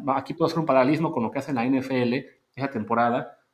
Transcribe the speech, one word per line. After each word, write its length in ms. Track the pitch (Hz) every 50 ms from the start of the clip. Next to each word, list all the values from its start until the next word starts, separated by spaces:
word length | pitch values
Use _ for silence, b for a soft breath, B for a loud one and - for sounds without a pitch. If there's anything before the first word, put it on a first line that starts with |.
| 95
no, 80 | 123 135
aquí 220 | 135 135 - -
puedo 140 | - 165 -
hacer 100 | - 165
un 80 | 156
paralelismo 440 | 147 135 135 127 135 156 143 160 151 -
con 100 | 131 113
lo 80 | 107
que 80 | - 139
hace 160 | 131 - 143
la 100 | 120 113
N 140 | 127 135 131
F 240 | 127 - 135 127 123
L 240 | 117 120 143 - - _ _ _ _ _
esa 160 | 123 135 135
temporada 680 | - 113 104 - 117 117 117 120 117 135 - - - _ _ _